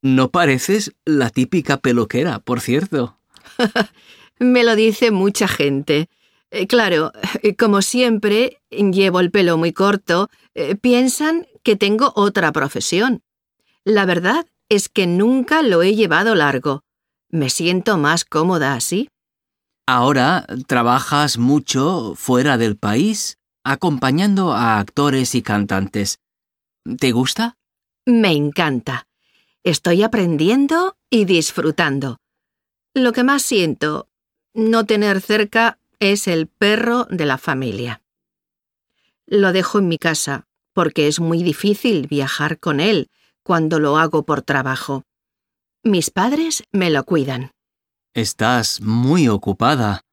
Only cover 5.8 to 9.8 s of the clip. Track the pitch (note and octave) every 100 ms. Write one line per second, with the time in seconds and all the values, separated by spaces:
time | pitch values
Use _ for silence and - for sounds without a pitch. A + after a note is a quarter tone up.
5.8 | C#3+ D3 E3 _ _ _ _ G3+ F#3+ B3
6.8 | G#3+ E3+ D#3 - F#3+ - G#3 G3 A3+ G3+
7.8 | F#3+ B3 B3+ A3 G#3 G#3 B3+ - _ -
8.8 | G3+ F#3 F#3+ F3+ F3+ G3+ F3 D#3+ E3+ D#3+